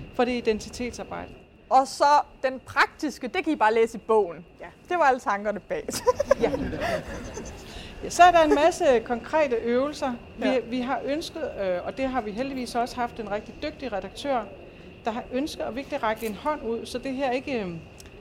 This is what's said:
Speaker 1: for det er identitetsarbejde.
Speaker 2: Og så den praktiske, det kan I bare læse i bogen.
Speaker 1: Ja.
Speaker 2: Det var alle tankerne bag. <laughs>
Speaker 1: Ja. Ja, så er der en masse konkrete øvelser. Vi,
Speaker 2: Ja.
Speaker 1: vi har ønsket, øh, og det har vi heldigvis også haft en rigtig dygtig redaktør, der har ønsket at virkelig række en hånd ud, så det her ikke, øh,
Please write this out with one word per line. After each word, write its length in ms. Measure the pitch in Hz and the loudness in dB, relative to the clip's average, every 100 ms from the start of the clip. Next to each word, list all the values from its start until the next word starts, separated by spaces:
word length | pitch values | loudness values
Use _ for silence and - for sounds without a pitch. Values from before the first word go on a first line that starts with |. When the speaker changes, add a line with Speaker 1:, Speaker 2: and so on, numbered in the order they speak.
| - - | -10 0
Speaker 1:
for 80 | 247 | 2
det 80 | |
er 40 | 247 | 2
identitetsarbejde. 920 | 226 214 - - 247 220 185 175 180 - - - - | 0 -2 -2 -8 -8 -8 -10 -10 -12 -16 -20 -16 2
Speaker 2:
Og 180 | 247 269 | 4 4
så 160 | - 285 294 - - | 2 6 6 4 -4
den 100 | 254 262 - | -4 -4 -6
praktiske, 640 | 277 339 - 302 - 247 | 2 2 2 -6 -4 -4
det 160 | 359 | -2
kan 100 | 320 | 0
I 20 | 285 | 2
bare 180 | 220 | 4
læse 240 | 226 226 226 | 4 2 0
i 40 | - | 2
bogen. 300 | 220 180 160 175 - | 4 4 -4 -16 -18
Speaker 1:
Ja. 60 | 170 - - | -20 -16 -4
Speaker 2:
Det 80 | 349 | 4
var 60 | |
alle 160 | 285 254 | 4 4
tankerne 400 | - 202 208 202 | 0 -2 -2 -4
bag. 240 | - 165 - - 466 539 | -4 -8 -6 -2 0 2
<laughs> 260 | - 539 | 2 2
Speaker 1:
Ja. 100 | 466 - - - 659 - - - - - - - - - - - | 2 0 -4 -4 -4 -4 -6 -12 -10 -12 -12 -14 -16 -16 -14 -12
Ja, 60 | - | -4
så 140 | - | 8
er 80 | 359 | 10
der 120 | 339 | 10
en 120 | 311 294 | 6 6
masse 280 | 320 359 330 240 220 | 6 4 4 4 2
konkrete 500 | 233 - 311 285 226 | -6 0 2 2 2
øvelser. 580 | 233 247 285 294 277 240 - - | 2 2 0 -2 -4 -4 -10 -4
Vi, 100 | 262 | 0
Speaker 2:
Ja. 100 | 262 226 | 0 0
Speaker 1:
vi 100 | 254 | -4
har 180 | 247 262 - | -2 -2 -2
ønsket, 360 | 294 339 330 302 - | -4 -4 -8 -8 -4
øh, 140 | 190 180 - | -2 -2 -4
og 120 | 190 | -4
det 80 | 269 | -2
har 120 | 254 | -2
vi 100 | 214 | -4
heldigvis 440 | 202 269 262 233 240 | -4 -4 -4 -4 -2
også 200 | 240 - | -2 -2
haft 240 | 240 - | -6 -6
en 120 | 208 | -6
rigtig 220 | 208 214 - | -6 -8 -8
dygtig 300 | 302 302 254 | -8 -6 -6
redaktør, 480 | 196 190 - 285 254 202 - - - - - 233 | -6 -6 -8 -2 -2 -2 -12 -18 -20 -20 -8 -6
der 60 | |
har 120 | 220 - | -6 -4
ønsket 280 | 254 311 - | -4 -4 -4
at 140 | - 220 | -8 -8
virkelig 280 | 277 - | -6 -4
række 220 | 220 220 226 | -2 -2 -4
en 80 | 196 | -4
hånd 260 | 294 302 226 | -4 -4 -4
ud, 180 | 226 226 | -6 -6
så 120 | 247 | -8
det 160 | 269 262 | -6 -4
her 160 | 277 | -2
ikke, 300 | 254 277 247 | -2 -2 -4
øh, 40 | 185 165 - - - - | -4 -8 -14 -18 -20 -18